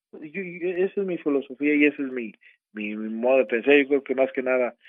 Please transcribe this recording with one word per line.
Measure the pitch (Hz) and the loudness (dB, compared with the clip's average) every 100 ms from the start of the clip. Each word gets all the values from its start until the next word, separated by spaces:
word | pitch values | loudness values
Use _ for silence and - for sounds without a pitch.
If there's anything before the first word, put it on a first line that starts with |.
| _ | _
Yo, | 147 151 170 | -18 -12 -10
yo, | 180 175 175 | -10 -6 -4
esa | 175 190 202 | -2 -2 -2
es | 190 | -4
mi | 170 | -2
filosofía | 151 139 - 127 147 147 | -2 -2 -4 -2 0 4
y | 147 | 2
ese | 143 | 2
es | 135 | -8
mi, | 127 110 - _ _ _ | -6 -10 -12 _ _ _
mi, | 107 104 107 | -10 -8 -6
mi | 110 | -6
modo | 113 123 135 | -2 2 4
de | 127 | 4
pensar. | 117 123 143 | 0 4 4
Yo | 135 | 4
creo | 139 | 0
que | 139 131 | 0 0
más | 131 | 0
que | 135 | 0
nada | 127 127 120 - | -2 0 0 -4